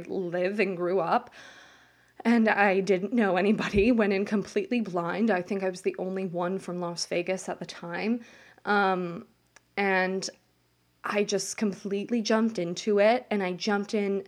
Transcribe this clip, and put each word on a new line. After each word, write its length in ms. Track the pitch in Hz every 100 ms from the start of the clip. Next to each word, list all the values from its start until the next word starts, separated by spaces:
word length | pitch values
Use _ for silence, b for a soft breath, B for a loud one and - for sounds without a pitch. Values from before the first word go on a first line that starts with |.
| 175
live 520 | - 175 175 180 208
and 160 | 190 175
grew 240 | 175 185
up, 300 | 165 214 - B B B B B B B B B 226
and 240 | 233 220
I 300 | - 202 190
didn't 340 | 185 185 196
know 240 | 240 202 180
anybody, 540 | 196 214 175 202 214
<laughs> 20 |
went 200 | 240 208
in 120 | 196 202
completely 560 | 208 190 214 190 247
blind. 480 | 202 180 170 175 226
I 140 | 180
think 200 | 175 196
I 60 | 190
was 120 | 180
the 140 | 196 185
only 260 | 185 190 190
one 320 | 170 175 190
from 240 | 180 175
Las 240 | 175 170 -
Vegas 420 | 175 175 185 -
at 100 | 175
the 80 | 170
time. 540 | - 170 170 196 240 233 B B B -
Um, 600 | 202 196 185 175 170 - _ _ - _ -
and 500 | 196 190 185 190 185 - _ _ _ _ _ _
I 200 | - 202
just 340 | 208 196 196 -
completely 640 | 214 185 202 202 202 240
jumped 340 | 208 220 220 220
into 400 | 170 175 - 202
it, 300 | 208 247 -
and 140 | 208
I 100 | 185
jumped 400 | 180 220 202 202
in 300 | 214 202 196